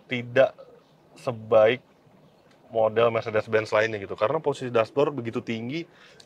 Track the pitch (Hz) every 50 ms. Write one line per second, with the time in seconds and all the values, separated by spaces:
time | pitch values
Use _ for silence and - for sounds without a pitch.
0 | - - 127 123 120 120 120 131 135 - - - - - - - _ _ _ _
1 | _ _ _ - - 139 120 110 110 110 117 110 107 113 127 127 - _ _ _
2 | _ _ _ _ _ _ _ _ _ _ _ _ _ _ 113 113 110 110 110 113
3 | 117 120 113 113 113 117 107 110 104 117 110 110 110 104 - 107 107 113 110 104
4 | 98 92 95 - 107 110 143 160 151 147 135 - 131 123 120 117 113 - - 139
5 | 147 156 147 131 117 113 110 123 110 - 117 113 113 120 139 165 165 - _ _
6 | - - - - -